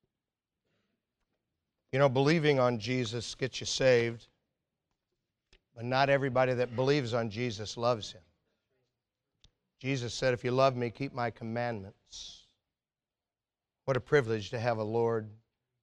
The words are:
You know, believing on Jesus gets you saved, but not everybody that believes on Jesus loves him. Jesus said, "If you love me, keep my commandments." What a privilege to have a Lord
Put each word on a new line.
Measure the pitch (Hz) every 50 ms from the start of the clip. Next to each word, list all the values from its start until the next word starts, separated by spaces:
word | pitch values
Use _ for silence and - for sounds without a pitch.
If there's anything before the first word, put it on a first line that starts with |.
| _ _ _ _ _ _ _ _ _ _ _ _ _ _ _ _ _ _ _ _ _ _ _ _ _ _ _ _ _ _ _ _ _ _ _ _ _ _
You | - 135
know, | 143 139
believing | 120 135 139 143 165 170 147 147 143 131
on | 123 123 123 113
Jesus | 104 117 127 127 123 107 113 120 107 - -
gets | - 135 127 - -
you | 113 -
saved, | - - 147 131 127 120 117 117 117 117 - _ _ _ _ _ _ _ _ _ _ _ _ _ _ _ _ _ _ _ _ _ _ _ _ _ _ _ _ _ _
but | 120 117
not | 120 127 131 139 139
everybody | 139 139 135 139 120 131 131 127 127
that | 120 123 120 120
believes | 117 131 135 143 151 131 113 113
on | 120 113 117
Jesus | 98 110 123 123 107 98 107 98 - 120
loves | 117 120 123 110 101 -
him. | - 92 85 _ _ _ _ _ _ _ _ _ _ _ _ _ _ _ _ _ _ _ _ _ _ _ _ _ _ _ _ _ _ _
Jesus | - 131 139 131 120 117 -
said, | - - 131 123
"If | 117 -
you | 123
love | 123 131 135 135 131
me, | 123 120 120
keep | 107 - 139 139 -
my | 127 120 117
commandments." | 110 - 117 113 113 120 120 120 117 104 95 98 - _ _ _ - - - - - - - _ _ _ _ _ _ _ _ _ _ _ _ _ _ _ _ _ _ _ _ _ _ _ _ _ _ _ _
What | - 135
a | 127
privilege | - - - 147 127 110 113 110 101 -
to | - 117
have | 110 123 117 110
a | 110
Lord | 107 110 117 117 117 117 113 107 107 104 - _ _ _ _ _ _ _ _